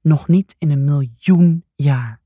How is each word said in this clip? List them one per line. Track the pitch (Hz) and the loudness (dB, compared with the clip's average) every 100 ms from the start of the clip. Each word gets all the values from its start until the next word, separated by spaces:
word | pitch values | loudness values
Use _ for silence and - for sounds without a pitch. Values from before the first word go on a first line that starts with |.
Nog | 156 151 - | 0 -2 0
niet | 180 196 - | -2 -2 -8
in | 160 | -4
een | 139 | -2
miljoen | 143 147 127 117 - 180 175 165 _ - | -2 -2 -4 -6 0 4 4 0 _ -4
jaar. | 143 131 117 110 | -2 -2 -6 -14